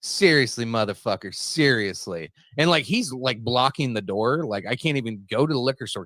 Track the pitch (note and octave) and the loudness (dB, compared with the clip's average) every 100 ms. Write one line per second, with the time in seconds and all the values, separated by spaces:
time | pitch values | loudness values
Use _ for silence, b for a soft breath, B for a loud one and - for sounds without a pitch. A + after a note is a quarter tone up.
0 | - - F#3+ D#3 B2 - A#2 A2+ G#2+ G2+ | -6 4 6 6 4 0 -2 0 0 -2
1 | - F#2+ G2 - - - D3 A#2+ G2+ F2+ | -2 -2 -4 -10 -8 2 4 4 0 -4
2 | - F2 D#2 _ b - D#3+ E3 B2 A3 | -8 -8 -10 _ b 0 2 2 2 -2
3 | G#3+ B2+ C3 A#2 A#2 B2 C3 - C#3 A2 | -2 -4 -4 -2 0 2 2 0 -2 -2
4 | G2 G2+ A2 D3 D3+ G2+ G2 A#2+ D#3 C#3+ | -2 0 0 0 -2 -4 -4 -4 -2 -2
5 | A#2 G#2+ G2 A2 D3+ C#3+ B2 C3 A2+ - | -4 -8 -6 0 0 2 0 -2 -6 -10